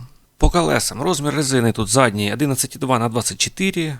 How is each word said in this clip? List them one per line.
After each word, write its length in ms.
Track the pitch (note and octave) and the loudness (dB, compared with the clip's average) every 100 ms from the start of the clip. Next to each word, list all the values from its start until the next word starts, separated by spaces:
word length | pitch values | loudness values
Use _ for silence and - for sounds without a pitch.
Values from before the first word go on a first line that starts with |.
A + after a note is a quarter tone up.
| B2 - _ - | -12 -20 _ 2
По 120 | D3+ | 4
колесам. 520 | F3 D#3+ C3+ - G#2 | 4 2 0 -2 -4
Розмір 320 | D#3 D#3 D3 | -2 -2 -2
резини 380 | C#3 C#3 C3 A#2 | -2 0 2 2
тут 160 | A2 G2+ | 0 0
задній 460 | B2+ B2 G#2 G#2 | 4 4 2 -2
одинадцять 420 | G#2 C#3+ C3 C3 - | 0 -2 0 -4 -4
і 40 | |
два 200 | C3+ B2+ | -2 0
на 100 | A#2 | 0
двадцять 280 | A#2 - - | -2 -4 -4
чотири, 600 | - - F#3+ F#3 D#3+ C3 | -6 -2 -2 -2 -4 -6